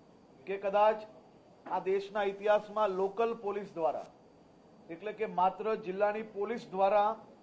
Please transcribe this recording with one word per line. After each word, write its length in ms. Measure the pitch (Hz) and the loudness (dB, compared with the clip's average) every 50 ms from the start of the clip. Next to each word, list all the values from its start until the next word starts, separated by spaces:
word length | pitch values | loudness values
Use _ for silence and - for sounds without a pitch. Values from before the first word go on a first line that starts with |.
| - - - - - - - - - - | -20 -20 -20 -20 -20 -20 -20 -20 -10 -8
કે 100 | 190 196 | -8 -4
કદાચ 480 | - 196 190 208 208 214 220 214 - - - - - - - - - - - - - - | -4 0 4 6 6 6 4 2 -4 -12 -18 -20 -20 -20 -20 -20 -20 -20 -20 -20 -10 -6
આ 80 | - 185 | -6 -4
દેશના 440 | 175 185 190 196 196 - 196 214 202 | 0 0 0 0 -2 -4 -4 -2 -2
ઇતિહાસમાં 720 | 196 196 196 196 208 208 208 208 202 202 214 214 202 190 185 | -2 -2 -2 2 4 4 4 2 0 -2 0 0 0 2 0
લોકલ 340 | 190 196 196 226 226 226 233 | -2 -2 0 0 0 0 -2
પોલીસ 340 | 226 - 202 196 202 202 175 - | -4 -6 -6 -6 -6 -8 -8 -6
દ્વારા, 320 | 170 160 151 135 110 95 - - - - - - - - - - - - - - - - - | -2 -2 -2 -2 -2 -8 -12 -18 -20 -20 -20 -20 -20 -20 -20 -20 -20 -20 -20 -20 -20 -16 -16
એટલે 240 | 170 165 190 214 208 | -14 -10 -10 -10 -6
કે 120 | - 220 | -4 -6
માત્ર 500 | 202 180 175 180 190 185 - 208 220 220 | -4 2 2 2 2 2 0 -2 -2 -2
જિલ્લાની 560 | 208 - 175 185 190 208 208 208 220 220 220 - 196 | -2 -2 -6 0 0 2 2 2 -2 -6 -8 -6 -6
પોલીસ 260 | 202 208 240 233 - - | -4 -4 -4 -6 -8 -8
દ્વારા 400 | 185 190 190 196 208 208 202 208 220 - - - - - | 0 2 4 6 6 6 4 4 0 -2 -8 -18 -20 -20